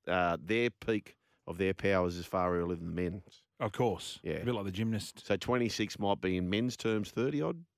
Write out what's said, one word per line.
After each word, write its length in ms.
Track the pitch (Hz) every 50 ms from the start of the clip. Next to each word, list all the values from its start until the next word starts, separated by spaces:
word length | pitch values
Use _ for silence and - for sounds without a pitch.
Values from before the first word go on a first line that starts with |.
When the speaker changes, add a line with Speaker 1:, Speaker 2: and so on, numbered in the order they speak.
| _ -
Speaker 1:
uh, 300 | 90 92 90 87 85 78 76
their 260 | 85 110 113 120 120
peak 460 | - _ - - 113 104 - - - _ _ _ _ _ _ -
of 100 | 90 85
their 160 | 98 95 95
powers 420 | - - 98 98 92 90 90 87 87
is 80 | 85
far 300 | - - 95 90 90 87
earlier 200 | 87 87 87 90
than 120 | 85 82 85 85
the 60 | 85
men's. 420 | 90 87 87 101 - - - - _ _ _ _
Speaker 2:
Of 120 | 123 110
course. 480 | - - 131 117 95 85 - - - - -
Speaker 1:
Yeah. 100 | - 78
Speaker 2:
A 100 | - -
bit 80 | 120 123
like 120 | 107 98
the 60 | 98
gymnast. 540 | 92 95 113 113 113 107 - - - - -
Speaker 1:
So 100 | - 104 92
twenty-six 600 | - - 123 127 120 113 - - 110 98 - -
might 220 | 101 98 101 95
be 160 | - 92 92 92
in 120 | 90 90
men's 260 | 95 104 117 127 117 -
terms 340 | - 113 110 107 101 101
thirty 300 | - - 117 135 147 143
odd. 220 | 151 165 175 170 170 - _